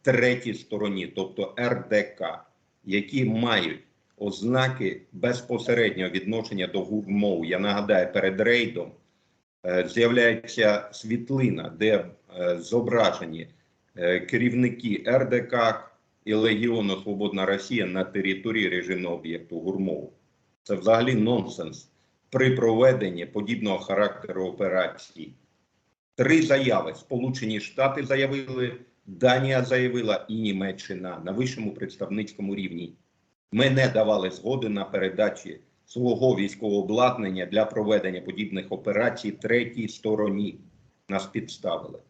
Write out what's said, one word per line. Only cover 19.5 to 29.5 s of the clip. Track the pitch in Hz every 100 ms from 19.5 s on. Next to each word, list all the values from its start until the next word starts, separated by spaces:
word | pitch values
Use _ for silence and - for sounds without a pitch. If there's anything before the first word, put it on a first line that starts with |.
| 85
гурмов. | 87 95 95 76 71 _ _ _ _ _
Це | - 98
взагалі | 98 113 123 117
нонсенс | 110 120 92 - 80 - - _ _ _ _
при | 131 131 123
проведенні | 113 113 131 107 98 87 85
подібного | 104 104 117 107 92
характеру | - 98 101 - 104 92 92
операції. | - 98 92 87 - - 82 76 - _ _ _ _ _ _ _ -
Три | 127 160
заяви. | - 139 127 98 80 -
Сполучені | - 127 127 - 110 107
Штати | - - 135 147 131
заявили, | 135 135 135 131 131 123 - - _ -
Данія | 90 123 131 135